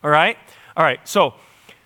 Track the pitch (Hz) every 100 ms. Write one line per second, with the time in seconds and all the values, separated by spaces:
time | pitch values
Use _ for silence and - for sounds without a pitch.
0 | 151 151 190 - - - - - 160 123
1 | - 202 147 - _ _ - -